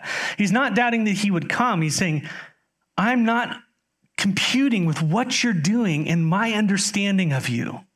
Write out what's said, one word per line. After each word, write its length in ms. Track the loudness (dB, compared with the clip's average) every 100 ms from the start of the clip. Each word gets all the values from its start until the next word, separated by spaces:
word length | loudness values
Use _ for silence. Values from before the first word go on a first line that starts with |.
| -6 -6 -6 -2
He's 160 | 0
not 200 | 2 2
doubting 300 | 2 2 2
that 140 | 0 0
he 140 | 0
would 180 | 0 -2
come. 320 | 0 0 2
He's 140 | 0 0
saying, 340 | 0 -2 -4 -14 -18 _ _ _ _ -2
"I'm 280 | 0 2 2
not 320 | 0 -2 -8 -18 _ _ _ _ -4
computing 680 | -2 0 0 2 2 2 0
with 160 | 0
what 420 | 0 0 0 -2
you're 80 | 0
doing 540 | 0 0 2 2 0 0
in 180 | 0
my 300 | 2 2 2
understanding 800 | 2 2 2 0 0 0 2 2
of 160 | 0 -2
you." 340 | -4 -4 -8 -16